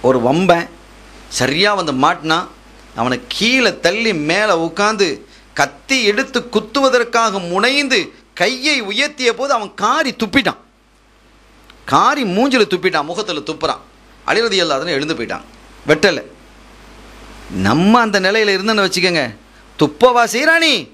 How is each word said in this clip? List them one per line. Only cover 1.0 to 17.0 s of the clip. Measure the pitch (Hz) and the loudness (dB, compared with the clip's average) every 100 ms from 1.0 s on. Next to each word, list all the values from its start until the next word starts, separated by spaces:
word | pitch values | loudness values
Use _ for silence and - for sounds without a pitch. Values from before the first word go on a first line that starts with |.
| - - - | -20 -20 -12
சரியா | - 123 147 208 | -4 -2 2 0
வந்து | 202 165 | 0 -2
மாட்டினா, | 131 147 175 151 160 180 - - - - | 0 0 0 -2 -2 -2 -16 -20 -20 -18
அவனை | - 120 123 - | -4 -2 -2 -6
கீழே | - 220 262 233 - | -2 0 2 0 0
தள்ளி | 170 202 226 | -2 0 -2
மேலே | 175 147 180 214 | -2 -2 0 2
உட்காந்து | 170 165 165 208 214 185 139 - - - | 0 -2 -2 -2 0 -2 -2 -12 -20 -14
கத்தி | - 143 - - 262 | -4 -4 -4 -2 0
எடுத்து | 214 208 262 247 240 | 2 0 -2 -4 -2
குத்துவதற்காக | - - 285 269 254 240 233 226 196 175 | -4 -2 0 2 2 0 0 0 -2 -4
முனைந்து | 180 233 277 277 233 139 - _ | -2 0 0 0 -2 -2 -12 _
கையை | - 180 254 277 285 | -2 -2 0 -2 -2
உயர்த்திய | 202 208 294 294 254 | -2 -4 -4 0 -2
போது | 226 269 | 0 -2
அவன் | 247 208 | -2 -2
காரி | - 202 285 269 | -4 -2 0 -2
துப்பிட்டான். | - 214 254 190 - - _ _ _ _ _ _ _ _ - - - | -4 -2 0 -2 -6 -16 _ _ _ _ _ _ _ _ -20 -20 -20
காரி | - 139 214 294 | 0 2 2 0
மூஞ்சில | 226 185 269 254 208 | -2 0 2 2 2
துப்பிட்டான், | 185 180 160 | 0 -2 -2
முகத்துல | 147 180 208 156 | -4 -6 -6 -8
துப்புறான். | 147 156 160 123 - - - - | -8 -6 -4 -6 -10 -20 -20 -14
அலி | - 180 | -2 0
ரலியல்லாஹு | 233 196 170 135 | 0 0 0 -2
அன்ஹு | 165 | -2
எழுந்து | 139 151 | -4 -4
போயிட்டான், | 160 110 90 - - - - - | -6 -6 -8 -12 -20 -20 -16 0
வெட்டல. | 156 196 143 - - - - - - - - | 2 2 0 -8 -20 -20 -20 -20 -20 -20 -20